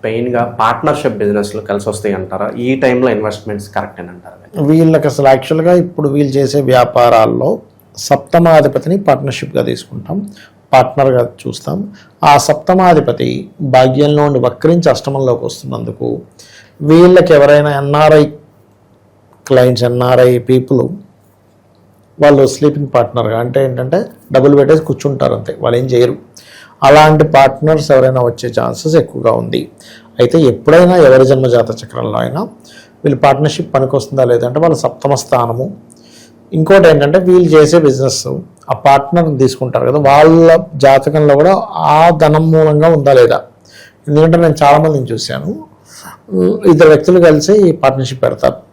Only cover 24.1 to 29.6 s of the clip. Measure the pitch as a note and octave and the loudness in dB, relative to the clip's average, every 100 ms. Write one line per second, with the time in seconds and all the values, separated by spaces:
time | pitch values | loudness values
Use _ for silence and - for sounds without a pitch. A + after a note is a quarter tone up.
24.1 | - _ C3+ C#3+ C#3+ C3+ D#3 D#3 C3 D3 | -16 _ 0 2 2 2 0 0 -6 -6
25.1 | C3 C3 A2+ A2 - A#2 A#2+ C3 A#2+ B2 | -4 -4 -4 -8 -8 -4 -4 -2 0 0
26.1 | - _ - _ - - _ C#3 D3 D3+ | -2 _ -20 _ -20 -20 _ 4 6 4
27.1 | D#3 D#3 C3+ C3+ - D3+ D#3 D3 C3+ C3 | 2 0 2 2 0 -2 -2 2 2 2
28.1 | C3 A#2+ A#2+ B2 A2 A#2+ A#2 D#3 D#3+ - | 0 -4 -6 -8 -6 -6 -6 -2 0 -2
29.1 | C3 A2+ A#2 A#2 A#2+ | -4 -2 -2 -4 -8